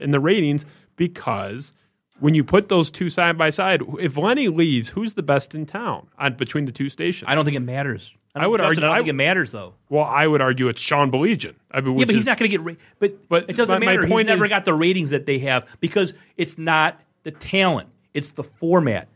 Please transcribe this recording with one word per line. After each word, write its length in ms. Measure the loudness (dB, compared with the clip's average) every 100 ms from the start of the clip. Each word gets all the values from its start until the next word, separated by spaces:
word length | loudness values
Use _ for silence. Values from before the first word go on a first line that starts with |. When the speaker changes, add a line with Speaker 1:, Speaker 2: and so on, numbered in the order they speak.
Speaker 1:
in 80 | 0
the 100 | 2
ratings, 460 | 2 2 2 0 -4 -18 _ -4
because 800 | -4 -4 -6 -6 -6 -10 -14 -18 _ _ _ -2
when 140 | 2
you 100 | 2
put 260 | 2 2 2
those 200 | 0 0
two 180 | -4 -4
side 300 | 2 2 2
by 140 | 0
side, 320 | 0 0 0 -2 -4
if 180 | -4 0
Lenny 300 | 0 2 2
leaves, 420 | 2 2 0 -2
who's 240 | -6 -6
the 80 | -4
best 320 | 0 0 -2
in 140 | -8 -10
town 400 | -8 -6 -8 -10 -6
on, 160 | -6 -4
between 300 | -4 -4 -4
the 60 |
two 180 | -4 -8
stations? 400 | -4 -6 -4 -2
Speaker 2:
I 60 | 0
don't 100 | 0
think 100 | -2
it 40 |
matters. 520 | -4 -6 -6 -6 -12 _ _
I 100 | -4
Speaker 1:
I 40 | 0
would 120 | 2
Speaker 2:
Justin, 220 | 2 2
Speaker 1:
argue, 0 |
Speaker 2:
I 40 | 2
don't 80 | 0
Speaker 1:
I 20 |
Speaker 2:
think 100 | 0
it 40 |
matters, 380 | 0 2 0 -2
though. 240 | -8 -14 -18 -4
Speaker 1:
Well, 140 | -2 2
I 200 | 2 4
would 160 | 4
argue 260 | 2 2 0
it's 120 | -2
Sean 300 | 0 2 2
Baligian. 420 | 2 0 0 -6 -14 _
I 100 | -4
mean, 100 | -2
Speaker 2:
Yeah, 40 | 2
Speaker 1:
which 80 | 2
Speaker 2:
but 60 | 2
he's 80 |
Speaker 1:
is 20 | 2
Speaker 2:
not 120 | 0
gonna 100 | 0
get 120 | -2
ra-, 120 | -6 -14 _ -4
but 300 | -4 -4 -2
Speaker 1:
But 200 | 0 0
Speaker 2:
it 60 | -2
doesn't 240 | 0 2
Speaker 1:
my, 60 | 2
my 60 |
Speaker 2:
matter. 80 | 2 2
He's 40 |
Speaker 1:
point 160 | 2 4
Speaker 2:
never 180 | 2 2
Speaker 1:
is 40 |
Speaker 2:
got 160 | 0 2
the 80 |
ratings 380 | 2 2 2 0
that 160 | -2 -2
they 120 | -2
have 280 | 0 -2 -4 -6
because 360 | -2 0 -2 -4 _ -8
it's 220 | -8 -4
not 420 | 0 2 2 -2 _ _
the 80 | -16
talent. 580 | -14 -4 0 2 0 -4 _ _ -8
It's 160 | -8
the 120 | -10
format 640 | -14 _ 2 4 4 -2 -6